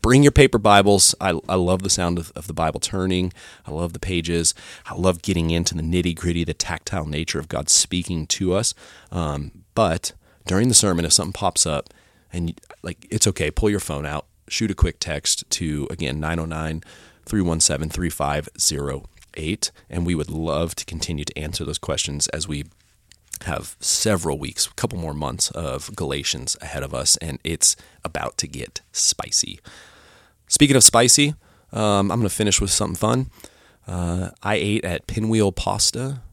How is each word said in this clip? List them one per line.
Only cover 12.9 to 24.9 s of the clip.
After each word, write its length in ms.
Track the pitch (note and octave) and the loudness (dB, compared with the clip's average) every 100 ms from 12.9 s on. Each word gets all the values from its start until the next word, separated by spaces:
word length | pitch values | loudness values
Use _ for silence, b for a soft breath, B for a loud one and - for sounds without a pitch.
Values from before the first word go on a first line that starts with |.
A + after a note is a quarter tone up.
| - - | -12 -6
it's 160 | G#2+ - | 0 0
okay, 240 | F#2 D#2 | 2 -2
pull 200 | - G#2+ | 2 2
your 100 | G2+ | 0
phone 260 | - D2 D2 | -2 -6 -4
out, 200 | D2+ - _ - | -6 -8 _ -10
shoot 240 | - A2 | -4 -2
a 40 | |
quick 260 | F#2+ F2 - | 2 0 0
text 500 | - D2 - - - | -4 -4 -2 -4 -2
to, 380 | - E2 D2 C#2+ | -4 -2 -2 -4
again, 300 | - D#2 C#2+ | -6 -6 -4
nine 180 | D#2 E2+ | -4 -4
oh 60 | |
nine, 360 | E2 D#2+ D#2 D#2+ - B B B | -4 -6 -4 -6 -10 B B B
three 180 | - G#2+ | -4 0
one 160 | F2 D#2+ | 2 2
seven, 300 | - C#2+ D#2 | 0 0 -4
three 200 | D2+ F2 | -4 -6
five 400 | - C#2+ D2 D2+ - | -2 -2 -2 -6 -4
zero 500 | - D2 C#2+ C#2 - - - | -2 -2 -4 -6 -10 -20 -18
eight, 380 | - D#2 G2+ - b b | -8 -4 -4 -6 b b
and 160 | F2 E2+ | -4 -2
we 80 | |
would 160 | E2+ D2 | -2 -4
love 460 | D#2 D#2+ D2 E2 - | -4 -2 -2 -2 -6
to 80 | |
continue 400 | - D#2+ - D#2 | -10 -8 -6 -6
to 120 | D2 - | -6 -8
answer 280 | D#2 D#2 | -8 -6
those 140 | D#2 D#2 | -6 -6
questions 500 | - C#2+ - D2 - | -4 -4 -2 -2 -2
as 180 | D#2+ D#2+ | -2 -6
we 160 | D2 - _ _ _ _ - _ - | -6 -8 _ _ _ _ -20 _ -12
have 320 | - D#2 - - | -6 -6 -8 -8
several 580 | - - A2 G2 E2 C#2+ | -2 0 2 0 0 -4
weeks, 280 | - - - | -6 -4 -4
a 60 | |
couple 240 | - - | -2 -4